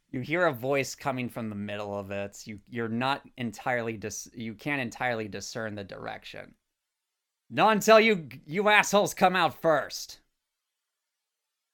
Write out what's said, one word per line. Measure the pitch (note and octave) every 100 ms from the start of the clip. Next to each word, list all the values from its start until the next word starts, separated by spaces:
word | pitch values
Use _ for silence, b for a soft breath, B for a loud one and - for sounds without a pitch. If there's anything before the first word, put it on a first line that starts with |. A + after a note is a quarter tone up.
| _
You | C3
hear | C3 E3+ E3+
a |
voice | A#2+ C3 C#3 B2+
coming | - D3 B2+ A#2
from | B2 A2
the | G2+
middle | G#2 G#2 G#2 G2+
of | G2
it. | G2+ G2+ -
You, | A2+ G2+ _
you're | A#2 A2+
not | A#2 C3 C#3 - -
entirely | A#2 - C3+ A#2+ A#2 G#2+
dis-, | G#2 - - -
you | A2+
can't | G#2 D3 C#3
entirely | A#2 - B2+ A2+ G#2+
discern | G2 - A#2+ A2
the | G#2
direction. | G2 G#2+ A2+ G#2 - G#2 - _ _ _ _ _ _ _ _ _ _
Not | A#2+ G#3
until | G#3 G#3+ A3
you, | A3+ F#3 C#3 - D3
you | F#3 G#3
assholes | G#3 - G3+ F3
come | - F#3
out | F#3 D#3+ -
first. | E3+ D3 F#2+ - - - _ _ _ _ _ _ _ _ _ _ _ _ _ _ _